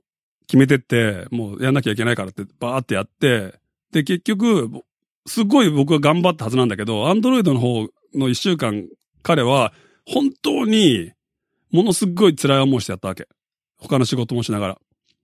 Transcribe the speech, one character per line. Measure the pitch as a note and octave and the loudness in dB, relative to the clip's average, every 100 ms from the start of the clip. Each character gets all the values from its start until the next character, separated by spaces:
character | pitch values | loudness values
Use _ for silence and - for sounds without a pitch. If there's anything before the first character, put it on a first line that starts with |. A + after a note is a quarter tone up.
| _ _ _ _ - | _ _ _ _ 0
決 | C3 | 4
め | C3+ | 4
て | C3+ | 2
っ | |
て、 | - A#2+ A2+ F#2 - | 0 -2 -2 -4 -8
も | A#2 G#2 G2+ | -8 -8 -6
う | |
や | C3 | -2
ん | |
な | C3+ | 0
き | A#2 | -2
ゃ | |
い | G#2+ | -2
け | |
な | A#2+ | -2
い | A#2 | -2
か | |
ら | F#2+ | -4
っ | |
て、 | - G2 - | -10 -14 -10
バ | A#2+ C3 | -6 -6
ー | |
っ | |
て | A#2+ | -4
や | G2+ | -6
っ | - | -6
て、 | - C#3 A#2 F#2+ - _ _ _ | -2 0 0 -4 -16 _ _ _
で、 | D#3 | -4
結 | C#3+ F3+ | 0 -2
局、 | - G3+ A#3 F#3+ A#2 B2 - _ _ _ - | -2 -2 2 0 -2 -10 -20 _ _ _ -10
す | - | -2
ご | G3+ C#4 | 2 4
い | G3 | 4
僕 | D3 C#3+ | 2 2
は | D#3 | 2
頑 | C#3+ E3+ | 2 2
張 | F3+ | 0
っ | E3 | -2
た | |
は | A2 | -2
ず | B2+ | 0
な | B2 | 0
ん | |
だ | G2+ | -2
け | |
ど、 | G#2+ G#2+ C3+ | -4 -2 0
Android | G#3+ B3 B3+ F3+ | 0 2 2 2
の | C3 | 2
方 | A#2+ A#2 A2 _ _ | 0 -2 -6 _ _
の | C#3+ C3 | -4 -2
一 | |
週 | A#2+ G3 E3 | -2 -2 -2
間、 | A#2+ G#2 F2 - _ _ | -2 -6 -10 -20 _ _
彼 | - D#3+ | -2 0
は、 | A#2+ C3+ A2 _ _ _ - | 2 2 0 _ _ _ -6
本 | C4+ C#4 - | -2 -2 -2
当 | D4+ C#4+ A3 | -4 -2 0
に、 | A3 F3 G#2+ E2 _ _ _ _ _ - | 4 4 2 -4 _ _ _ _ _ -2
も | D#3+ | 0
の | A3 | 2
す | F3+ G3+ | 0 -2
っ | |
ご | F3 G3+ | 2 2
い | D3 | 2
辛 | C#3 C#3 | 2 2
い | |
思 | C3+ B2+ | 2 0
い | |
し | - | -4
て | |
や | F2+ | -8
っ | |
た | G2 | -8
わ | |
け。 | F#2 - _ _ _ _ _ | -10 -14 _ _ _ _ _
他 | - C3+ | -2 0
の | |
仕 | - B2+ | 0 -2
事 | A2+ | -4
も | A#2+ | -4
し | A2+ | -4
な | G#2+ | -4
が | F#2+ | -4
ら。 | F#2+ _ _ _ _ | -8 _ _ _ _